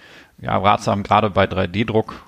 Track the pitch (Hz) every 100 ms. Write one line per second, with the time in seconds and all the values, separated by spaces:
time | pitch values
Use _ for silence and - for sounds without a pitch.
0 | - - - - - 98 98 110 - 101
1 | 98 104 107 98 95 95 95 92 113 110
2 | - -